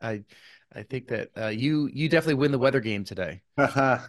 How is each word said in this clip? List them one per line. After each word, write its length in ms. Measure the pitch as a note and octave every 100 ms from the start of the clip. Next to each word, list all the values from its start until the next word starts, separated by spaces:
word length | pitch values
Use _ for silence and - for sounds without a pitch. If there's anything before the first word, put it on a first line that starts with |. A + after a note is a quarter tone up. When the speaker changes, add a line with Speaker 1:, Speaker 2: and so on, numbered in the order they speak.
Speaker 1:
I, 240 | A2+ G#2+ G2+ - - - _ A#2
I 80 |
think 240 | G#2+ C3 -
that, 220 | A2+ - -
uh, 60 | A2
you, 420 | A2 C3+ D3+ C#3+
you 160 | C3 D3+
definitely 240 | D#3+ D#3
win 180 | C#3 C#3+
the 80 | C3+
weather 220 | C3+ C3
game 240 | A2+ G2+ F#2+
today. 380 | G2 E2+ F#2 _
Speaker 2:
<laughs> 80 | -
I 440 | C3+ C#3 C3+ B2